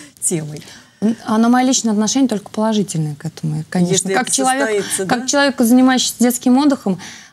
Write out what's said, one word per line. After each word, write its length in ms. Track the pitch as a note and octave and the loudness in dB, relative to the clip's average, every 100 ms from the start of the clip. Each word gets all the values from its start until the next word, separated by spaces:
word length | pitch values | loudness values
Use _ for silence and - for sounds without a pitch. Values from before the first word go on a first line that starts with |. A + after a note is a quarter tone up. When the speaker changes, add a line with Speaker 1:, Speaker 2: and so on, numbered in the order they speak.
| - - | -20 -8
Speaker 1:
темой. 400 | - E3+ D3+ D3+ - - - - | -4 -4 -6 -12 -16 -20 -20 -4
Speaker 2:
Н-, 160 | G#3 A3+ | -2 -2
а, 140 | - G#3+ | -2 2
но 100 | A#3 | 4
моё 180 | B3 B3+ | 4 2
личное 260 | B3+ A3+ | 0 0
отношение 340 | G#3 G#3+ C4+ C4 | 0 0 0 0
только 220 | G#3 - | -2 -6
положительное 640 | - A3 G#3+ F#3 E3 D3+ | -4 -2 0 -2 -4 -6
к 100 | D3 | -6
этому, 400 | D#3+ - D#3 D3+ D#3 | -12 -8 -6 -6 -4
конечно. 220 | F#3 F3 F#3 F#3+ | 0 0 0 0
Speaker 1:
Если 60 | |
Speaker 2:
Как 120 | G3 B3 | -2 -2
Speaker 1:
это 100 | - | 0
Speaker 2:
человек, 320 | C4 C4 A3 | 0 0 0
Speaker 1:
состоится, 380 | G#3 G3 - F#3+ | -2 -2 -4 -2
Speaker 2:
как 140 | B3 | -2
Speaker 1:
да? 60 | B3+ | 0
Speaker 2:
человеку, 380 | C#4+ C#4+ C4 | 0 2 2
занимающемуся 520 | A#3 B3+ C4 B3+ - - | 4 6 4 2 -2 0
детским 380 | B3 B3 B3+ B3 | 0 2 2 4
отдыхом, 400 | D4 C4+ G3+ F3 - - - | 4 2 0 -4 -8 -20 -20